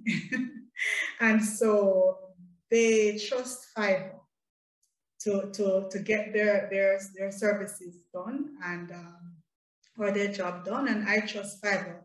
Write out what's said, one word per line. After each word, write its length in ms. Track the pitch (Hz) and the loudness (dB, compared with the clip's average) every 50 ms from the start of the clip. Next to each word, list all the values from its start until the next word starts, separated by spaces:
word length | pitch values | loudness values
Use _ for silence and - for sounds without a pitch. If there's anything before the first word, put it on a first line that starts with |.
| - | -2
<laughs> 420 | 220 - - - - 254 254 262 - - - - - - - - - - - - - - - | -2 -2 -2 -2 -4 -4 -4 -4 -4 -8 -12 -18 -14 -8 -6 -4 -2 -2 -2 -4 -4 -2 0
And 240 | 233 220 214 220 214 | 2 4 4 4 2
so 760 | - - - 233 220 208 208 202 196 190 190 185 185 185 - - - - - - - - _ _ - | 0 0 2 2 4 4 4 4 4 4 6 4 4 2 0 -6 -20 -20 -20 -20 -20 -20 _ _ 0
they 480 | 233 233 226 226 226 220 214 208 208 214 | 4 4 6 6 6 4 4 2 2 -2
trust 480 | - - 269 247 254 - - - - - - | -4 -4 -2 -4 -4 -4 -8 -14 -14 -10 -6
Fiverr 360 | 220 208 202 190 175 - - - - - _ _ _ _ _ _ _ _ _ _ _ _ _ _ _ _ _ _ - - | -2 2 2 2 2 0 -6 -14 -16 -20 _ _ _ _ _ _ _ _ _ _ _ _ _ _ _ _ _ _ -8 -2
to, 280 | 208 196 196 196 202 - | 0 0 0 0 -2 -4
to, 360 | 208 208 196 190 190 196 - | -2 0 2 2 2 0 0
to 80 | - 196 | -6 -4
get 340 | - - 214 214 214 214 202 | -2 0 0 0 0 0 0
their, 360 | 208 214 208 202 190 - 190 | 2 4 4 4 2 2 0
their, 280 | 196 196 196 196 196 196 196 - - 190 | 0 2 4 4 2 2 -2 -6 -10 -6
their 120 | 196 196 | -6 -6
services 760 | 196 - 214 208 202 196 190 175 - - 180 175 - - _ _ - | -4 -2 0 0 0 0 -2 -8 -10 -12 -14 -16 -18 -18 _ _ -12
done 360 | 180 180 220 269 285 - - - - 180 | -10 -8 -6 -6 -6 -6 -8 -10 -10 -8
and, 260 | 175 175 175 175 175 180 | -8 -8 -8 -10 -12 -14
um, 420 | 175 170 170 170 175 175 175 170 160 _ _ _ _ _ _ _ _ _ _ _ 226 | -16 -18 -18 -20 -20 -20 -20 -20 -20 _ _ _ _ _ _ _ _ _ _ _ -4
or 120 | 208 202 | -2 0
their 180 | 202 208 202 196 202 | 2 2 0 0 -2
job 320 | 196 180 180 180 175 170 | -2 -4 -4 -4 -6 -6
done. 240 | 185 220 277 285 254 | -6 -4 -2 0 0
And 180 | 220 208 208 196 | 0 0 0 2
I 120 | 208 208 | 2 0
trust 420 | 214 - - 208 - - - - - | 0 -2 -6 -8 -8 -10 -10 -6 -2
Fiverr 360 | 208 196 185 185 175 170 - | 0 0 0 -2 -4 -10 -14